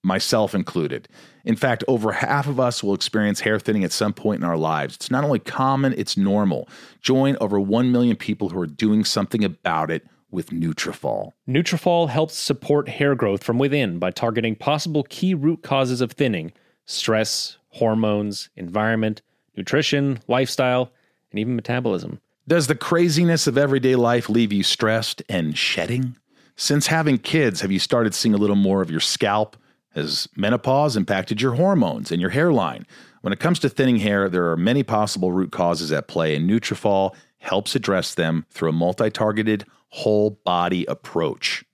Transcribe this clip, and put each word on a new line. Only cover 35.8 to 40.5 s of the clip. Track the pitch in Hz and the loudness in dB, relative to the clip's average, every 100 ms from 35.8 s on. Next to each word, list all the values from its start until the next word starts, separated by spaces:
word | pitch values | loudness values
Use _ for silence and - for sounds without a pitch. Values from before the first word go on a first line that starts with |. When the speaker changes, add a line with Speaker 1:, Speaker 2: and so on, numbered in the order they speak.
| 82 | -2
Speaker 1:
at | 76 - | -4 -4
play, | - 80 | -2 0
and | 76 85 | 0 2
Nutrafol | 113 - 101 107 98 95 - _ _ | 0 0 -2 0 2 0 -4 _ _
helps | - 95 101 - | -4 -4 -2 -4
address | 104 95 - - | 0 0 -2 -2
them | 80 82 - | 0 0 -4
through | - 82 | -4 -2
a | |
multi-targeted, | 80 85 92 110 - 107 107 107 107 - _ _ | 0 0 0 -2 0 -2 0 0 -2 -4 _ _
whole-body | - - 104 107 101 - | -4 0 2 2 -2 -2